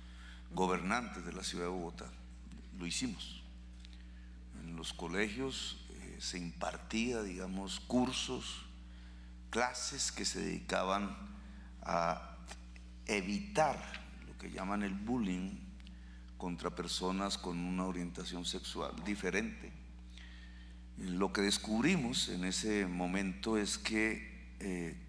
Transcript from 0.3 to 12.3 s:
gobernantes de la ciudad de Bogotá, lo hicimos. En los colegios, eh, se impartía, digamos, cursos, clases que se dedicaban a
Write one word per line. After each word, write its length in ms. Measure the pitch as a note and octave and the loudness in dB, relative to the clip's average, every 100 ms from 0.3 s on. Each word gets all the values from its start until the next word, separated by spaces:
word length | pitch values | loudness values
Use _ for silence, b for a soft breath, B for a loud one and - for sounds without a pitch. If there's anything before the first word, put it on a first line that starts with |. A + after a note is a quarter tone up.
| B B | B B
gobernantes 760 | F2 F#2 F2+ F2 A#2 A2+ F#2 E2+ | 4 6 6 6 2 2 -4 -6
de 80 | |
la 100 | F2 | -4
ciudad 220 | F#2 F#2 F2 | -2 0 0
de 60 | |
Bogotá, 340 | F2+ E2+ - - - - - - - - F#2+ | 0 -2 -4 -10 -10 -12 -12 -12 -12 -10 -4
lo 80 | F2 | -2
hicimos. 580 | - B2+ F2 - - - - - B B B B B B B - - | 0 0 -2 -6 -8 -12 -12 -12 B B B B B B B -12 -10
En 160 | E2 E2 | -8 -6
los 160 | E2 | -6
colegios, 920 | - E2+ F#2 G#2+ G#2+ C3+ B2 - - - | -4 0 2 2 2 -2 -2 -4 -6 -10
eh, 280 | - - F2 | -10 -10 -6
se 160 | - F2+ | -4 -2
impartía, 840 | E2+ D#2+ F2 E2+ - A2 A#2+ A#2+ | -2 -2 -2 -2 0 2 4 2
digamos, 580 | G2+ F2+ F#2 F#2+ F#2+ F#2 | 0 -2 -2 -2 -2 -4
cursos, 840 | - B2 B2 B2+ - B2+ - - - - B B B B B B - | 4 6 6 4 0 -2 -2 -8 -10 -12 B B B B B B 0
clases 600 | A2 B2 - - C#3 - | 4 4 4 -2 0 0
que 140 | - G2+ | 2 0
se 140 | F#2+ | 2
dedicaban 800 | F2 E2+ - F#2+ F#2 G2 G2+ - - B B B B B | 2 0 2 4 6 4 2 -4 -8 B B B B B
a 540 | - F2 E2+ E2 - | 2 6 6 4 -2